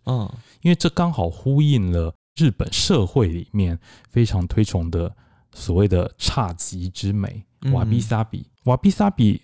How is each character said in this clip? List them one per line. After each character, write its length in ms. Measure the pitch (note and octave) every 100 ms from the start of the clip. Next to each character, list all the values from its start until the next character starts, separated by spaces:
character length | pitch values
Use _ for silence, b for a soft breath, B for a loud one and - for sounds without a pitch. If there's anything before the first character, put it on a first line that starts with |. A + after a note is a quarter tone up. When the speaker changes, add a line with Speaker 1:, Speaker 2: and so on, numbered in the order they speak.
Speaker 1:
嗯。 280 | - B2+ G#2 A#2 B B
Speaker 2:
因 100 | E3+
为 60 | F3
这 120 | E3+
刚 220 | - F3
好 160 | D#3 E2+
呼 320 | - C3 C#3
应 300 | D3+ C3 F2+
了 240 | E2+ E2 - _ -
日 120 | D#3
本 240 | - -
社 320 | - - D#3+
会 220 | F#2 C3+ F#2+
里 220 | E2+ -
面 260 | G2+ F#2 E2 B B B
非 160 | A#2+
常 220 | A#2 F#2+ F2
推 160 | -
崇 260 | G#2+ F#2 E2
的 240 | E2 E2+ - b b b
所 220 | - -
谓 140 | F2 G2+
的 200 | F2+ F2 -
侘 400 | - - F#2+ E2+
寂 320 | - F#2 F2+
之 240 | - G2
美， 320 | G2+ G2 G#2+ - _
Speaker 1:
嗯。 100 | C3+
Speaker 2:
瓦 120 | B2+
比 160 | A2+ A#2
萨 220 | A2 A2
比。 240 | A2 - - _
瓦 120 | - -
比 120 | G3+
萨 220 | F#3+ G3+
比 320 | - G#2+ -